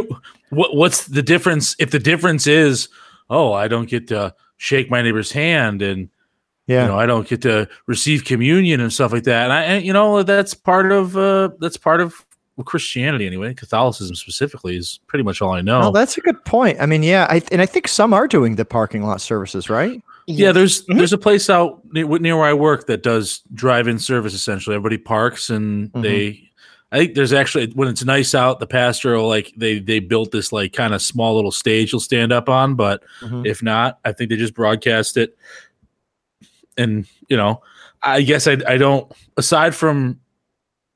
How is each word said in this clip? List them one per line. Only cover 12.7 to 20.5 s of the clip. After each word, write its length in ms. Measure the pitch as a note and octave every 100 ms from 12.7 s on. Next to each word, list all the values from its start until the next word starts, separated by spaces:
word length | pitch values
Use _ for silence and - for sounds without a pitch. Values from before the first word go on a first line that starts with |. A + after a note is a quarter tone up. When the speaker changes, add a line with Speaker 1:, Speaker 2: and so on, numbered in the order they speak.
| D#3+ - B2+ C3+ C3+ G2
Speaker 1:
anyway. 280 | F#2 A2
Catholicism 600 | B2+ - A2+ B2+ G#2+ F#2+
specifically 600 | F2 - - - - F#2 F2+
is 240 | F2 - _
pretty 160 | C#3+
much 180 | G#2+ F#2
all 80 | F#2+
I 100 | F2+
know. 180 | F#2+ B2
Speaker 2:
No, 100 | A#2
that's 260 | G3+ C4 -
a 40 |
good 220 | F4 -
point. 360 | - A#3 A#3+ -
I 60 | C#3+
mean, 160 | D#3
yeah, 240 | D#3 F#3+ E3+
I, 140 | E3 -
and 100 | F3
I 60 | F#3+
think 220 | F#4 -
some 260 | - A3
are 140 | G3+ C#4
doing 260 | E3+ A#2
the 100 | A2
parking 380 | A2 A#2 G#2+ A2
lot 180 | G#2 F#2+
services, 480 | - A2 G2 G2 -
right? 320 | A2 F#3+ B3+ - - -
Speaker 1:
Yeah, 180 | D#3
Speaker 3:
Yes. 80 | G3